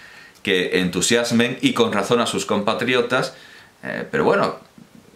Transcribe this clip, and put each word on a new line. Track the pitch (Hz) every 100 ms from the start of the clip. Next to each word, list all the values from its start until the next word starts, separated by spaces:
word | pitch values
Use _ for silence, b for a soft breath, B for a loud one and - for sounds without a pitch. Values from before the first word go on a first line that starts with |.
| B B B -
que | 104 92 90 90
entusiasmen | 92 92 - 117 117 117 120 -
y | 135
con | 123 110
razón | 101 95 120
a | 113
sus | 98 -
compatriotas, | 104 104 113 123 127 117 127 - B B B B _
eh, | 65 53 -
pero | 71
bueno, | 90 - 117 - - - - - -